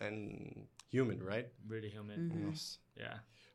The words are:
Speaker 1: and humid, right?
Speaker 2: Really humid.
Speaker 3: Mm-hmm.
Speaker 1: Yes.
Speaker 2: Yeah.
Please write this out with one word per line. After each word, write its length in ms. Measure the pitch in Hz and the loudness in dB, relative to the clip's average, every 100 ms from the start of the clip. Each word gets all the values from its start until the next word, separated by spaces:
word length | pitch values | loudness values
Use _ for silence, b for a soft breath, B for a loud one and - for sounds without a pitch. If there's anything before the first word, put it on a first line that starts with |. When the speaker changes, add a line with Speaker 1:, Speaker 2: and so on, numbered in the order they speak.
Speaker 1:
and 680 | 104 107 104 107 - 107 - - - | -2 0 -2 -4 -6 -8 -12 -16 2
humid, 320 | 123 127 - | 6 6 4
right? 260 | 92 110 127 - 107 | 2 0 0 -8 -4
Speaker 2:
Really 220 | 110 107 | -2 -2
humid. 300 | 107 104 104 | -6 -4 0
Speaker 3:
Mm-hmm. 300 | 170 165 156 | 2 2 2
Speaker 1:
Yes. 280 | 160 - - - - | 0 -4 -8 -12 -6
Speaker 2:
Yeah. 180 | - 110 - - - | -4 -4 -10 -20 -6